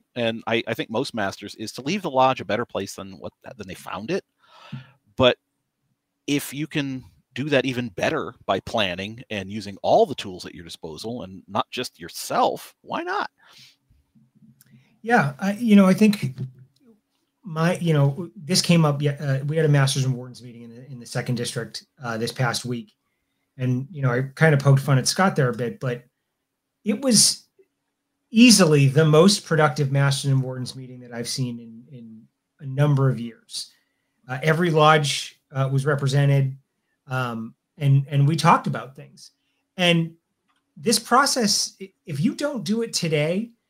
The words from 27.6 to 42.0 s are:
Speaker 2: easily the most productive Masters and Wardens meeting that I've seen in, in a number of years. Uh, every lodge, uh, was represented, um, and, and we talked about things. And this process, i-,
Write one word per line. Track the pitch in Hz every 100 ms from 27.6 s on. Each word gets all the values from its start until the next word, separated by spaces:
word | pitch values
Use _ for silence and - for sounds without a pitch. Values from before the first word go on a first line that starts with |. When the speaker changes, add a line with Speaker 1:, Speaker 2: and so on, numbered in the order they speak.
| _ _ _ _ _ _ _
Speaker 2:
easily | 220 247 190 165 147 139
the | 135
most | 156 151 190 202
productive | - 160 151 147 135
Masters | 139 139 135 139
and | 135
Wardens | 127 127 123
meeting | 131 123 127
that | 123
I've | 120 117
seen | - 123 117
in, | 117 113 135 127
in | 113 110 - _ _ _
a | 139
number | 135 147 135 135
of | 113
years. | 117 110 _ - - _ _ _ _ _ -
Uh, | 135
every | 156 156 175
lodge, | 151 151 156 143 - - - _
uh, | 135 135
was | 135
represented, | 139 135 135 143 143 139 135 - _ _ _ _ -
um, | 131 123 113 113 - _ -
and, | 143 139 139
and | 143 143
we |
talked | 165 170 226 170
about | 123 123 -
things. | 135 - - _ _ _ _ -
And | 175 165 165 - _ _ _ _ _ -
this | 143 233
process, | - 247 311 269 208 - - -
i-, | 190 _